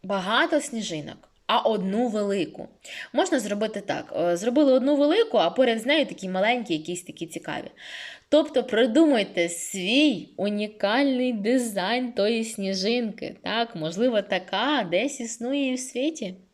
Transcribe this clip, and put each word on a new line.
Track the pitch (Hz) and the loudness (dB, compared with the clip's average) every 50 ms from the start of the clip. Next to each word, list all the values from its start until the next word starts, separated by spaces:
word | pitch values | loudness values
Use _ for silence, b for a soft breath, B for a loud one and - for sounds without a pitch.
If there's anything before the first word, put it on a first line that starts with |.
багато | - 185 202 196 180 190 220 247 320 330 339 294 | -6 -4 -4 -4 -2 0 2 2 2 2 2 0
сніжинок, | 285 - - 226 208 - 170 151 143 - - - - _ _ _ _ | -2 -2 -8 -8 -6 -6 -6 -8 -8 -10 -14 -18 -20 _ _ _ _
а | - 208 240 | 2 2 2
одну | - 226 110 202 92 190 196 220 247 247 | 4 2 0 0 0 -2 0 0 0 0
велику. | 202 107 104 202 98 196 156 - - - - - _ _ B B B B B B | 0 -2 0 0 0 -2 -2 -4 -6 -14 -16 -16 _ _ B B B B B B
Можна | - 247 381 370 339 262 | 0 0 2 2 2 0
зробити | 202 208 202 208 220 214 220 208 | 0 -2 -2 -2 -2 -4 -4 -8
так. | - - 139 147 - - - | -6 -4 -6 -6 -6 -6 -4
Е, | - 165 175 175 | -2 0 0 0
зробили | 175 196 240 240 294 302 269 | 0 0 2 4 4 6 6
одну | 254 262 233 277 294 | 6 6 4 4 4
велику, | 277 285 294 320 427 453 440 - 220 | 4 4 4 4 4 2 2 2 2
а | 165 170 | 2 2
поряд | - - 262 240 226 226 | 4 4 4 4 4 0
з | 220 | 0
нею | 254 294 320 269 | 2 2 2 2
такі | - 180 - - 185 | 0 -4 -10 -8 -4
маленькі, | 185 185 196 220 247 247 226 - 170 | -2 0 2 2 2 0 0 -2 -4
якісь | 151 156 170 180 175 | -4 -2 -6 -8 -8
такі | - - - - 170 | -10 -14 -12 -12 -12
цікаві. | 160 - 165 - - - - - - B B B B B B B B B B B _ | -10 -10 -10 -8 -8 -8 -8 -8 -12 B B B B B B B B B B B _
Тобто | - 302 311 311 - 262 233 | 4 4 4 4 0 -2 -2
придумайте | - - 214 247 254 220 277 330 302 277 220 196 - - 175 170 170 | 2 2 4 4 6 6 6 6 6 6 4 2 0 0 -2 -2 0
свій | 170 - - - - 196 180 190 226 277 302 302 240 165 - - - | -2 -8 -10 -8 -8 -4 -2 2 4 4 4 4 2 0 -6 -12 -8
унікальний | - 185 208 208 208 214 208 214 - - 196 214 262 285 277 262 247 254 254 | -4 -4 -2 -2 -2 -4 -6 -4 -2 0 2 2 2 2 2 2 0 0 -2
дизайн | 240 208 196 214 254 262 240 226 202 196 180 190 233 254 254 240 | -2 -2 0 2 2 2 2 0 -2 -2 -2 0 -2 -2 -2 -4
тої | 240 - 196 214 233 226 226 | -2 0 0 2 2 0 -2
сніжинки. | 226 - - 196 190 190 190 185 214 233 247 240 214 - - - - - - | -6 -6 -6 -4 -4 -4 -2 -2 0 0 0 -2 -4 -6 -8 -12 -12 -12 -10
Так, | - 180 202 226 233 226 - | -8 -4 -2 -2 -2 -4 -4
можливо, | 165 151 160 170 190 233 262 233 208 | -6 -6 -6 -2 0 0 2 2 2
така | 196 - 196 180 185 - - 190 226 277 302 269 208 170 | 0 0 -4 -4 -4 -4 -4 -2 0 0 0 0 0 0
десь | 170 185 233 285 277 - | 0 0 0 0 -4 -6
існує | 240 226 - - 233 247 277 285 277 262 | -10 -10 -8 -8 -6 -4 -2 -2 -2 -2
і | 254 | -4
в | 247 | -4
світі. | 254 - - 240 262 311 311 - 233 185 185 - _ _ | -6 -8 -6 -4 -4 -4 -4 -6 -10 -10 -10 -14 _ _